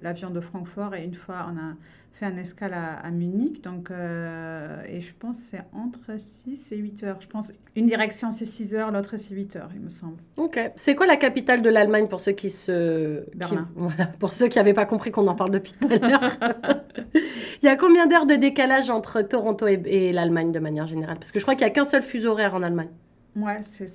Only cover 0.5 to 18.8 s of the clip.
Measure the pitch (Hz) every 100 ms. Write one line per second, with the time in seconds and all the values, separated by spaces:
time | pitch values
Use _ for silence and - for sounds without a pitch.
0.5 | 185 175 - 202 190 170 175 - 180 170
1.5 | 170 160 160 - _ _ _ 208 180 180
2.5 | - 202 175 165 156 170 170 175 196 277
3.5 | 302 185 180 175 185 175 170 165 165 165
4.5 | 160 151 151 - 175 175 - 233 233 -
5.5 | 185 175 - 240 240 - 214 208 - 254
6.5 | 269 - 214 208 202 202 190 - 220 214
7.5 | - _ - 226 220 214 - 233 226 226
8.5 | - 208 214 220 202 202 220 - 196 196
9.5 | 180 165 180 170 - 165 165 - - 320
10.5 | 254 226 - - 277 370 302 269 254 247
11.5 | 247 226 214 208 214 214 190 208 196 196
12.5 | 185 - 175 170 160 156 151 - 170 175
13.5 | 170 170 - 175 156 170 - 190 - 240
14.5 | - 202 202 202 220 226 220 202 175 185
15.5 | 196 - - 262 240 240 269 247 - 233
16.5 | 233 - 285 - - 226 311 320 - -
17.5 | - 285 269 359 349 339 339 294 285 277
18.5 | 277 254 269